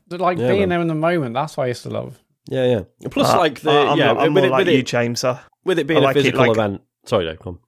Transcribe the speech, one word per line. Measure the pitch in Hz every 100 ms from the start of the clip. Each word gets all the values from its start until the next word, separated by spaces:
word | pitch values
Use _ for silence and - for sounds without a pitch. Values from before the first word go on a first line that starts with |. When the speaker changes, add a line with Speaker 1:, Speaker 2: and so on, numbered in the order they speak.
| _
Speaker 1:
like, | 170 180 180
Speaker 2:
Yeah, | 247
Speaker 1:
being | 196
Speaker 2:
man. | 196
Speaker 1:
there | 175
in | 170
the | 156
moment. | 160 175 131
That's | 120 151 -
what |
I | 131
used | 120
to | 131
love. | 110 123 131 _ _ -
Speaker 2:
Yeah, | 131 127
yeah. | 120 92 _ -
Plus, | - -
Speaker 3:
Uh, | -
Speaker 2:
like, | 165 127
the, | 156
Speaker 3:
I, | 147 139
I'm, | 147
Speaker 2:
yeah, | 123
Speaker 3:
I'm | 113 -
Speaker 2:
with | 147
Speaker 3:
more | 135
Speaker 2:
it, |
Speaker 3:
like | 131 180
Speaker 2:
with |
Speaker 3:
you, | 135
Speaker 2:
it, | 127
Speaker 3:
James. | 123 120 120
Uh, | 127 127 - _
Speaker 2:
with | - 175
it | 143
being | 156
Speaker 3:
I |
Speaker 2:
a | 135
Speaker 3:
like | 135
it, |
Speaker 2:
physical | 131 131
Speaker 3:
like | 131
Speaker 2:
event. | 110 104 98 - _ -
Sorry, | 110 82
Dave, | 80
come | -
on. | 87